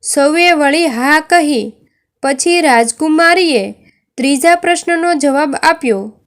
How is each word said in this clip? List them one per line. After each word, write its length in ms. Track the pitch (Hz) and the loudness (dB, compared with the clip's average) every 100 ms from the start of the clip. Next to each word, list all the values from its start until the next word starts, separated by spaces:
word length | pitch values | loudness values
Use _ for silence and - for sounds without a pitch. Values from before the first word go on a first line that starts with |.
| - | -4
સૌએ 380 | - 285 320 349 | 0 0 2 2
વળી 340 | 330 285 302 339 | 2 2 0 -2
હા 340 | 233 262 311 | -2 0 0
કહી. 520 | 311 349 302 269 214 - _ _ _ _ | 2 0 2 -2 -4 -12 _ _ _ _
પછી 380 | 269 269 349 349 | -4 -2 0 0
રાજકુમારીએ 1120 | 320 240 233 - 311 311 339 349 349 254 196 208 _ _ _ - | 2 2 0 -2 -2 2 2 2 0 -2 -4 -10 _ _ _ -6
ત્રીજા 380 | 269 277 330 | -2 0 2
પ્રશ્નનો 600 | 349 349 339 - 339 349 | 2 0 -2 -2 -2 -2
જવાબ 420 | 339 285 269 302 269 | 0 0 0 -2 0
આપ્યો 500 | - 330 254 202 208 - | 0 0 -2 -4 -6 -16